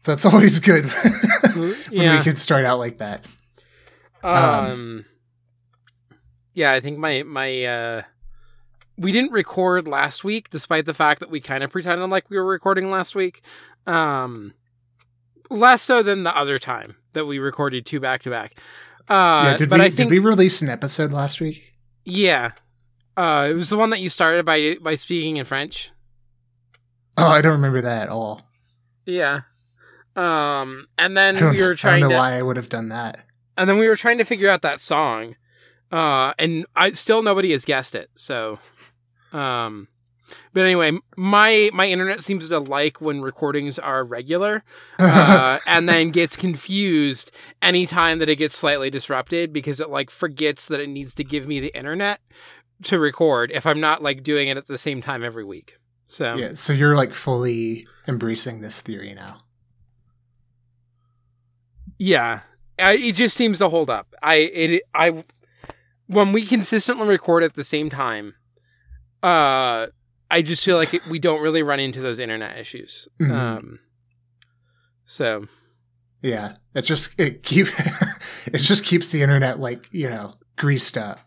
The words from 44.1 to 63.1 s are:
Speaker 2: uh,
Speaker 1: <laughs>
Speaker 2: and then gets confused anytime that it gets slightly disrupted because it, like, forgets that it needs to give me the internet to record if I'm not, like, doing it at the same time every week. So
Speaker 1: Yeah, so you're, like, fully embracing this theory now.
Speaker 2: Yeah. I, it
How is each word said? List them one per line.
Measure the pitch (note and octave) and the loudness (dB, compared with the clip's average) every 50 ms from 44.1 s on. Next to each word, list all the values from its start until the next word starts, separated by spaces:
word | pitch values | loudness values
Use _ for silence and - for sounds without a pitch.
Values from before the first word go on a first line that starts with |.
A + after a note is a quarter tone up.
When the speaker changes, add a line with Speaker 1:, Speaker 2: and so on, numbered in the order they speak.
| A#2+ A#2+ B2+ C#3 D#3+ F3 G3 G#3 G#3 G#3+ _ _ - - - - - | -10 -12 -6 -4 -2 -2 0 -2 -2 -4 _ _ -20 -20 -20 -18 0
Speaker 2:
uh, | - F#3 F3 C#3+ F#3 E3 - G3 F3 C3 C3 C3 D3 - | 4 4 6 8 8 8 8 6 6 6 2 0 -2 0
Speaker 1:
<laughs> | |
Speaker 2:
and | - E3+ E3+ E3+ | 2 2 2 4
then | E3+ E3+ E3 D#3+ E3+ | 4 4 4 2 2
gets | D3+ F3 E3+ D#3 - | 2 0 0 0 -2
confused | - F#3 F#3 E3 C#3 - - F#3+ G3 G#3 F#3+ E3+ D3+ D3 C#3+ C3 - - - _ - - - - _ | -4 -4 -6 -6 -6 -8 -6 -4 -2 0 2 2 2 2 0 -2 -6 -14 -20 _ -20 -20 -20 -8 _
anytime | - F3+ F3+ F3+ F3+ - E3+ F3 E3 E3 D#3+ E3 | 0 2 2 2 0 0 0 2 2 2 2 0
that | D#3+ D3+ | 2 0
it | D3+ | 2
gets | C#3 D#3 D3 - | 0 0 -4 -4
slightly | - - D3 D3 C#3 C3+ C3+ | -2 0 0 0 0 -2 -4
disrupted | C3+ C3+ - - C#3 B2+ B2+ - E3+ E3+ E3+ D#3+ D3+ | -6 -8 -8 -6 -6 -6 -4 -4 -4 -4 -4 -4 -6
because | D3+ B2+ D3 C#3 B2 | -8 -6 -6 -8 -8
it, | D#3 D#3 | -8 -6
like, | C#3 C#3 C#3 - | -6 -6 -6 -8
forgets | - - F3+ E3 C#3 B2+ D#3 D3+ C#3+ - - | -8 -8 -8 -8 -4 -2 -2 -2 -2 -4 -8
that | - D#3 C#3+ | -8 -6 -8
it | D3 C#3+ | -6 -8
needs | C#3 C#3 C#3 B2 - | -10 -12 -12 -12 -10
to | - C#3+ | -10 -8
give | C3+ C#3+ D3 C3 | -6 -6 -8 -6
me | C#3+ D3 C#3 | -6 -6 -6
the | C3+ D3 - | -6 -8 -10
internet | B2+ C3 C#3+ D#3+ F#3 G3+ G3+ G#3 - _ _ _ - - - - _ _ _ _ _ - | -10 -10 -8 -6 -4 -4 -4 -6 -8 _ _ _ -20 -20 -20 -20 _ _ _ _ _ -6
to | - G3 | -2 0
record | F3 D3+ D3 C3+ - E3+ D#3 C3+ A#2+ A#2+ A#2+ D#3+ | 0 0 -2 0 0 2 2 2 2 0 -4 -6
if | C#3 - | -4 -2
I'm | D#3 D3+ D3+ | -2 0 0
not, | D#3 D3+ D#3 D#3 | 0 -2 -2 -2
like, | D3+ C#3+ C#3+ C3+ C3 | -2 -6 -6 -6 -4
doing | D3+ D3+ C#3+ C#3+ | -2 -2 -2 -2
it | C3+ C3+ | -2 -4
at | C3+ - | -8 -8
the | - C#3 C3 | -10 -12 -8
same | - D#3 C#3 B2+ | -6 -6 -8 -6
time | B2 C#3 C#3 A#2+ A#2 | -8 -8 -8 -8 -8
every | A#2+ A2+ A2+ G#2 | -10 -10 -12 -14
week. | G2 F#2 - _ _ _ _ _ _ _ _ _ | -14 -16 -16 _ _ _ _ _ _ _ _ _
So | _ - - D3+ A#2 A#2 | _ -10 -8 -6 -6 -4
Speaker 1:
Yeah, | C3+ A#2+ - - | -6 -8 -8 -6
so | - - - D3 | -4 -2 0 2
you're, | C3+ D3 D3 D3 | 4 6 6 6
like, | D3 C3 - - | 4 2 0 -4
fully | - - C#3 C3 A#2+ B2 B2 A#2 A#2 A2+ A2+ A2+ A2+ - _ _ _ _ | -10 -4 -4 -2 -2 -2 -2 -2 -2 -4 -6 -6 -8 -12 _ _ _ _
embracing | - C3 A2+ A2+ A2+ A2+ - - B2+ A#2 A2 | -6 -6 -4 -4 -4 -4 -4 -6 -8 -10 -12
this | G#2+ G#2 - - | -14 -14 -14 -12
theory | - - G#2+ G2 G2+ G2+ G2+ | -12 -12 -14 -14 -14 -18 -18
now. | G2 F#2+ F#2 - - _ _ _ _ _ _ _ _ _ _ _ _ _ _ _ _ _ _ _ _ _ _ _ _ _ _ _ _ _ _ _ _ _ _ _ _ _ _ _ _ _ _ _ _ _ _ _ - - - - | -18 -20 -20 -20 -20 _ _ _ _ _ _ _ _ _ _ _ _ _ _ _ _ _ _ _ _ _ _ _ _ _ _ _ _ _ _ _ _ _ _ _ _ _ _ _ _ _ _ _ _ _ _ _ -20 -20 -20 -12
Speaker 2:
Yeah. | _ F#3 F#3+ F3 C3+ A#2+ A#2 A#2 G#2 - _ _ _ - - _ - | _ 0 2 2 2 2 -2 -4 -8 -10 _ _ _ -20 -18 _ 0
I, | F#3 G3 G#3 | 2 4 4
it | G#3+ A#3+ A#3+ | 4 2 -2